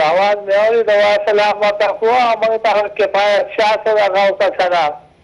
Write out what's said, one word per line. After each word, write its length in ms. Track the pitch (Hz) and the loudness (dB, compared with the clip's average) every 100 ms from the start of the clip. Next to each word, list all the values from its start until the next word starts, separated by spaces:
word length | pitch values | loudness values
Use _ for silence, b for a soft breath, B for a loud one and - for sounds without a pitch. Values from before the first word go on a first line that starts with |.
| 156 | 0
آواز 260 | 175 202 208 196 | 0 0 -2 -2
مې 80 | 202 | 0
اوري، 180 | 214 233 | 2 0
د 80 | 214 208 | 2 2
واسلام 520 | 208 208 208 208 208 202 | 2 0 0 0 0 0
ورته 240 | 208 208 202 196 | -2 0 -2 -2
کوه، 340 | 220 247 240 220 | 0 2 2 0
موږ 120 | 220 226 | -2 0
ته 240 | 226 208 202 - | 0 0 -2 -2
کفایت 480 | 196 196 208 202 180 - | -2 0 0 0 -2 -2
شاه 180 | 214 214 | 0 0
سره 200 | 220 214 202 | 0 0 2
غوثه 340 | 190 196 190 196 185 | 2 0 0 -2 0
سره. 260 | 180 175 151 151 - _ | 0 0 -2 -4 -14 _